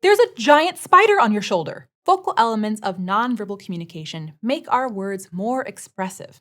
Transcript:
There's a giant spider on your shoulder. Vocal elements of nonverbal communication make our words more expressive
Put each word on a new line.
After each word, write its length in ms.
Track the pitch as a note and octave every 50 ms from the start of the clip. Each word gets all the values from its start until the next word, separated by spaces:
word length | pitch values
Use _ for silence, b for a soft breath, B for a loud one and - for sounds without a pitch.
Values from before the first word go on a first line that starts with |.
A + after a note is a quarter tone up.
There's 160 | - F#4 G#4 G#4
a 160 | B4 F#4+ -
giant 420 | - A3 A#3+ D4 D4 D#4 F4+ F4+ -
spider 400 | - - - F#4 G#4 A4 G#4 G4
on 120 | A#3+ A3
your 100 | G#3 G#3
shoulder. 460 | G3+ - G#3 F3 D#3+ D#3 - - - _ _ _ _
Vocal 300 | - F#4 F#4+ F#4+ - -
elements 440 | - A3+ A#3 A3+ A3 G#3+ G#3+ G#3+ G#3+
of 160 | - G3 F#3 F3+
nonverbal 600 | F#3 F3+ G3 G#3 A#3 B3+ B3 G3+ G#3 F#3+ G3+ G3
communication 760 | - - F#3 E3+ E3+ E3 - E3+ D#3 D#3 - D#3+ D#3 D#3 D3+ _
make 280 | - A3+ C4+ E4 E4 -
our 180 | - B3 C4 B3+
words 400 | A3 G3 F#3+ G3 G3 F#3+ G3 _
more 300 | - F3 G3 A3+ B3+ C4
expressive 800 | - - G3+ - - - _ - F#3+ F#3 F#3 - - - - _